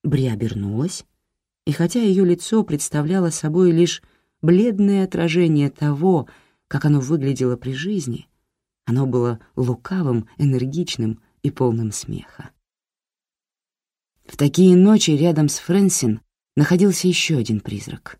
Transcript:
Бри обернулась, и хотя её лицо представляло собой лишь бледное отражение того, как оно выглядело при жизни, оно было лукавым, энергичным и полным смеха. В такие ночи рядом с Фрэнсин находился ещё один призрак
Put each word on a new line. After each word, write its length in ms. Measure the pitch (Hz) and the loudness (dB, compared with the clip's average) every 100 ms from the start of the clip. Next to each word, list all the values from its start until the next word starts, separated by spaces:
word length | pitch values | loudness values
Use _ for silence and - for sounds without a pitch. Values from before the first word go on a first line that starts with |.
Бри 240 | 151 135 131 | 0 -2 -2
обернулась, 800 | 107 113 104 98 110 165 - - _ _ _ _ _ | -4 -6 -4 -6 -4 -6 -8 -18 _ _ _ _ _
и 60 | - | -6
хотя 320 | 143 170 240 | -2 -2 0
её 220 | 220 185 | 0 2
лицо 400 | 180 175 - 220 | 2 0 0 -2
представляло 680 | - 147 - 151 147 190 170 | 0 -6 -4 -4 -2 0 -2
собой 400 | 160 151 165 180 | -4 -2 2 4
лишь 320 | 165 170 - _ _ _ _ | 4 0 -2 _ _ _ _
бледное 640 | 156 180 240 196 202 196 | 2 2 2 2 2 2
отражение 640 | 185 - 170 165 170 151 143 | -2 -2 -2 2 2 2 0
того, 560 | - 147 143 185 170 117 - _ _ _ | -2 -4 0 2 0 -2 -18 _ _ _
как 180 | 143 151 | -2 2
оно 120 | 147 | 2
выглядело 580 | 127 160 135 127 127 123 | 0 -2 -2 -2 -2 -2
при 160 | 123 | -8
жизни, 560 | 131 175 208 135 113 - _ _ _ _ _ | -8 -6 -6 -6 -12 -14 _ _ _ _ _
оно 220 | - 123 135 | -4 -2 0
было 320 | 123 120 113 _ | 0 -2 -4 _
лукавым, 760 | - 123 117 - 190 147 117 110 - | -6 -4 -4 -6 -4 -2 -2 -4 -4
энергичным 840 | 147 127 131 156 175 - 110 113 _ _ | -2 0 -4 -6 -6 -6 -6 -6 _ _
и 80 | 143 | -8
полным 400 | - 127 113 110 | -2 -2 -2 -4
смеха. 580 | - - 98 - - - _ _ _ _ _ _ _ _ _ _ _ _ _ _ _ _ _ - | -8 -10 -12 -14 -20 -20 _ _ _ _ _ _ _ _ _ _ _ _ _ _ _ _ _ -20
В 100 | - | -2
такие 400 | 147 165 185 180 | 0 6 6 8
ночи 360 | 196 214 170 | 8 6 4
рядом 360 | 147 170 156 147 | 2 2 2 0
с 100 | - | -2
Фрэнсин 640 | - 185 196 - 120 107 _ _ _ - | -2 2 2 0 -2 -4 _ _ _ -2
находился 500 | 147 180 202 170 185 | 2 4 2 2 0
ещё 320 | 175 - 151 | 0 -2 -2
один 220 | 107 107 | -2 -4
призрак 580 | - 101 - - - | -4 -12 -12 -16 -18